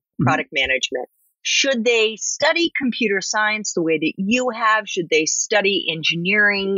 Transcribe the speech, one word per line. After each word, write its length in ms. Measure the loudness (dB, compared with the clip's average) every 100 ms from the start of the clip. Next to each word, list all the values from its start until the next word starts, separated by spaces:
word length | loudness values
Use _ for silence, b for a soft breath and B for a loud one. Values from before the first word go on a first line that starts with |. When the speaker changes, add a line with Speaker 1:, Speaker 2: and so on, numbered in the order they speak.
| _ -2
Speaker 1:
Mm-hmm. 100 | 0
Speaker 2:
product 200 | 0 -2
management? 580 | -4 -2 -2 -2 -6 -8 _ _ _ -4
Should 360 | 0 2 2 2
they 320 | 2 2 -2
study 560 | -8 -2 0 2 0 0
computer 440 | -2 0 0 0
science 500 | -2 0 0 -2 -4
the 100 | -2
way 160 | 0 0
that 140 | 0 -2
you 320 | 0 0 0
have? 300 | 0 2 2 0
Should 220 | -6 0
they 160 | 0 0
study 600 | -2 0 0 2 0 -2
engineering? 840 | -2 -2 -2 0 2 2 2 0